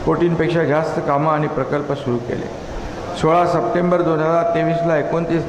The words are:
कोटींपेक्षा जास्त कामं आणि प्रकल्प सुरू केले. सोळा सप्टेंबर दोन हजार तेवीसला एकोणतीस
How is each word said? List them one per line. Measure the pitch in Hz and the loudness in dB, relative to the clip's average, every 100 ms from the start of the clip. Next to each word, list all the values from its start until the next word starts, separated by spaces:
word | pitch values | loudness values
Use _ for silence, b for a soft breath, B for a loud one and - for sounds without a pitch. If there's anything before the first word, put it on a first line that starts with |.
| 156 | -2
कोटींपेक्षा | 160 175 160 160 165 | 2 2 2 2 2
जास्त | 143 151 160 165 | 2 2 0 -2
कामं | 143 143 156 | 0 2 2
आणि | 151 147 | 0 0
प्रकल्प | - 135 143 139 | -2 -2 -2 -2
सुरू | - 123 120 | -4 -2 -4
केले. | 120 - - - - - - - - - | -4 -6 -6 -10 -10 -8 -8 -8 -8 -2
सोळा | 156 170 175 | 2 4 4
सप्टेंबर | 165 - 175 180 175 | 2 0 0 2 2
दोन | 160 156 | 2 2
हजार | 156 170 170 | 2 2 2
तेवीसला | 165 165 170 170 156 | 0 0 0 2 0
एकोणतीस | 139 165 170 165 | 0 -2 0 -2